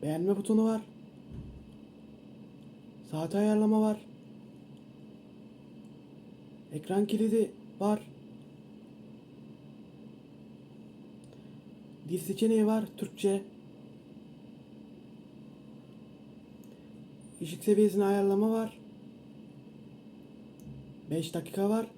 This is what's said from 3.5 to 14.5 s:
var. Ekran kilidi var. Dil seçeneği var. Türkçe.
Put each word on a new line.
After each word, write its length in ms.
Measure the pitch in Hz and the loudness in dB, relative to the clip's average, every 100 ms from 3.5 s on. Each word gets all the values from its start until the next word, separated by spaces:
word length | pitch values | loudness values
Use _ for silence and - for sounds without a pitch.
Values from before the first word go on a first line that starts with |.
| 214 214 214 | 6 8 6
var. 200 | 214 214 - - - - - - - - - - - - - - - - - - - - - - - - - - - | 6 2 -4 -18 -18 -18 -18 -18 -18 -18 -18 -18 -18 -18 -18 -18 -18 -20 -20 -18 -18 -18 -18 -20 -18 -20 -18 -18 -10
Ekran 320 | 147 - 190 208 | -10 0 2 4
kilidi 460 | 214 220 220 214 - - - | 4 6 6 4 0 -18 0
var. 200 | 202 214 - - - - - - - - - - - - - - - - - - - - - - - - - - - - - - - - - - - - - - - - 147 | 2 2 0 -16 -18 -18 -18 -18 -18 -18 -20 -18 -18 -18 -18 -18 -18 -18 -18 -18 -18 -18 -18 -18 -20 -20 -18 -18 -18 -18 -18 -18 -18 -18 -18 -18 -18 -18 -18 -18 -18 -14 -4
Dil 100 | 175 | -4
seçeneği 460 | 165 190 220 220 214 | -2 2 4 6 4
var. 200 | 220 220 - | 2 0 -6
Türkçe. 440 | - - 202 196 196 - - - - - - - - - - | -8 0 2 2 0 -14 -20 -18 -18 -20 -18 -18 -18 -18 -18